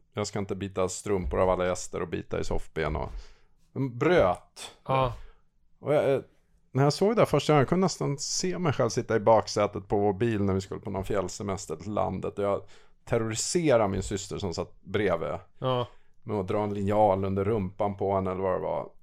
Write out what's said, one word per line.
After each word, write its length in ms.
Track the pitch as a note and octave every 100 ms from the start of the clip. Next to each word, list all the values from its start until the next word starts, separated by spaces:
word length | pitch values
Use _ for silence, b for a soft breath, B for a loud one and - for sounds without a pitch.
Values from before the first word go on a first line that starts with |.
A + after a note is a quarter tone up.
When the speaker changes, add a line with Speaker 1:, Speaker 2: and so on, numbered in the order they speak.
| -
Speaker 1:
Jag 120 | G#2+ G#2
ska 120 | G#2
inte 160 | G2
bita 340 | F#2+ G2 F#2+ F#2
strumpor 520 | - G#2+ G2 F2 F#2+
av 100 | F#2
alla 160 | F2+ F2+
gäster 360 | F2+ - F2+
och 60 | E2+
bita 320 | F#2 - F2
i 40 |
soffben 520 | E2+ E2+ - D#2+ D2+ D2
och 120 | C2 - b b b b _ - C3+
bröt. 800 | A#2 D3 F3 F#2+ F2 - - - - -
Speaker 2:
Ja. 260 | C3 B2+ - b b b _ _ _
Speaker 1:
Och 160 | A#2+
jag, 180 | D3 B2+
eh, 60 | C3 - _ _ _ _
när 80 | B2+
jag 80 | C#3+
såg 240 | - G3 A3+
det 40 |
här 60 | D3+
första 260 | D3 -
gången, 80 | D3+
jag 80 | B2
kunde 160 | F3+
nästan 340 | F#3 - C#3+ C#3
se 400 | - - F#3 F3+
mig 140 | E3+
själv 160 | - A#2
sitta 280 | B2+ A2 A2
i 40 |
baksätet 680 | G#2 A2 - G#2+ G#2 F#2 F#2+
på 100 | G#2
vår 140 | G#2
bil 300 | F#2+ A#2 G#2
när 120 | G2
vi 60 | F#2+
skulle 200 | F#2+ E2+
på 100 | G#2
någon 140 | G2
fjällsemester 720 | F#2 G2+ F2+ - G2+ F#2 - E2
till 160 | F#2+
landet. 460 | G2+ F#2+ F#2 F2+ G2+
Och 60 |
jag 180 | G2+ G2 - b b b
terroriserade 840 | - A#2 A2+ A2+ - F3+ D#3 A#2 G2+
min 140 | F#2+
syster 360 | - G2+ - D#2+
som 160 | F#2+
satt 260 | F2 E2+ -
bredvid. 560 | - G2+ G2 E2+ D2 F2 - -
Speaker 2:
Ja. 280 | C3 B2 A#2+ b b -
Speaker 1:
Med 180 | A#2 G#2+
att 80 | F#2
dra 140 | G#2
en 120 | G#2+
linjal 500 | G2+ G2 G#2 G#2+ F#2+
under 200 | G2 G2
rumpan 520 | G2 A2+ F#2 - G#2 G2
på 180 | G2
henne 160 | G2 F#2+
eller 120 | F#2
vad 100 | F#2+
det 60 | F2
var. 300 | E2 D#2 - -